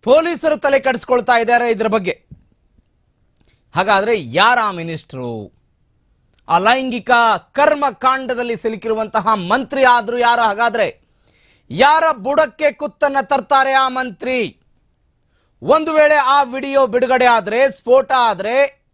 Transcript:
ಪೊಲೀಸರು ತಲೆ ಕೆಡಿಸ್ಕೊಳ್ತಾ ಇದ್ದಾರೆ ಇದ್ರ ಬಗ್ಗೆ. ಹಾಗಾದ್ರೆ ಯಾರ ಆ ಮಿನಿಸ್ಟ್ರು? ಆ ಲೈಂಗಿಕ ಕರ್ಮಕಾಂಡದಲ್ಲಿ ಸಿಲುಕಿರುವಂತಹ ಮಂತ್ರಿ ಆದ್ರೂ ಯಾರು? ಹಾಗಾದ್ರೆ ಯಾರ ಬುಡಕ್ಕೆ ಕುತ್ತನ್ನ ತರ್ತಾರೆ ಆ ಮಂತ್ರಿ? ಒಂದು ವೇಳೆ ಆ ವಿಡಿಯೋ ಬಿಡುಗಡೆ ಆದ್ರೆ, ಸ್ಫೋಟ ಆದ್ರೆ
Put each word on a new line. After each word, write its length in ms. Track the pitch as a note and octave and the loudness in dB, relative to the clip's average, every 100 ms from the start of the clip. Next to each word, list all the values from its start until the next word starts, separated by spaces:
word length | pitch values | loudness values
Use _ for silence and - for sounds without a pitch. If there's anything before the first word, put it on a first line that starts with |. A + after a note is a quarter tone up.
ಪೊಲೀಸರು 540 | G#3+ C#4+ E4 E4 D#4 D4+ | 4 2 2 -2 -2 0
ತಲೆ 220 | C#4+ C#4 | 0 0
ಕೆಡಿಸ್ಕೊಳ್ತಾ 540 | C4+ B3 - B3 A#3 | 0 -4 -2 -2 2
ಇದ್ದಾರೆ 380 | A#3+ A3+ A#3+ A#3+ | 0 2 0 0
ಇದ್ರ 160 | G#3+ A3 | -2 -2
ಬಗ್ಗೆ. 380 | G#3+ F3+ - _ - _ _ _ _ _ _ _ _ _ _ _ _ _ E3+ | -2 -4 -10 _ -20 _ _ _ _ _ _ _ _ _ _ _ _ _ -2
ಹಾಗಾದ್ರೆ 380 | F#3+ G3 G#3 A3 | 2 2 2 -4
ಯಾರ 400 | B2+ C3+ G#3+ A#3+ | -2 2 2 2
ಆ 80 | G#3+ | -2
ಮಿನಿಸ್ಟ್ರು? 840 | F3+ E3 D#3 - C3 B2 A2+ G2 _ _ _ _ _ _ _ _ _ - | -4 -10 -12 -12 -12 -10 -10 -14 _ _ _ _ _ _ _ _ _ 0
ಆ 80 | E3+ | 2
ಲೈಂಗಿಕ 540 | G3+ C4 C4 A#3+ G#3+ A#3+ A#3 G3 _ | 2 0 -2 -8 0 2 2 0 _
ಕರ್ಮಕಾಂಡದಲ್ಲಿ 1040 | - D4+ D4+ C#4+ G3 C4 C4 C4 A#3+ B3 A3+ | 0 2 2 -2 0 -2 -2 -4 -6 -6 -6
ಸಿಲುಕಿರುವಂತಹ 680 | A3+ A3 A3+ A3 A3 A3 G3 | -6 -8 -6 -6 -4 -4 -2
ಮಂತ್ರಿ 560 | G#3+ F3 A#3 C4 C4+ | -2 -2 -4 -2 0
ಆದ್ರೂ 340 | C4 A#3+ G#3+ A#3+ | 2 2 0 -2
ಯಾರು? 240 | A#3+ A#3+ | 0 2
ಹಾಗಾದ್ರೆ 600 | A3+ G3+ A#3 A3+ F3 - _ _ _ _ _ _ _ | 0 0 -2 0 -4 -6 _ _ _ _ _ _ _
ಯಾರ 340 | D3 C4+ D#4+ D#4+ | 2 4 4 2
ಬುಡಕ್ಕೆ 600 | C4 G#3 D4 D4+ - D4+ | -2 -2 0 0 0 -4
ಕುತ್ತನ್ನ 460 | - D4 _ C#4+ C#4 | -2 -10 _ -2 -2
ತರ್ತಾರೆ 520 | C4+ C#4 - C4+ C4+ | -2 -4 2 2 2
ಆ 140 | C4+ C4 | 2 0
ಮಂತ್ರಿ? 720 | B3+ B3+ F3+ A#3 B3+ F3+ _ _ _ _ _ _ _ _ _ _ _ | -4 -8 -8 -6 -4 -6 _ _ _ _ _ _ _ _ _ _ _
ಒಂದು 300 | B2 D#4 D#4 | 0 0 2
ವೇಳೆ 220 | D#4 D4+ D4+ | 2 4 4
ಆ 280 | B3+ C#4+ | 2 2
ವಿಡಿಯೋ 440 | C4 C4 C#4 C4+ C4 | 0 -6 -2 0 0
ಬಿಡುಗಡೆ 380 | A#3+ B3 B3+ B3 | 0 0 2 4
ಆದ್ರೆ, 460 | A#3 G3+ A3+ C4+ | 2 0 -2 -2
ಸ್ಫೋಟ 400 | - - B3+ C4 C4 | -2 2 2 2 0
ಆದ್ರೆ 720 | A#3 F3+ G3 B3+ C#4 _ _ | 0 -2 -2 0 -2 _ _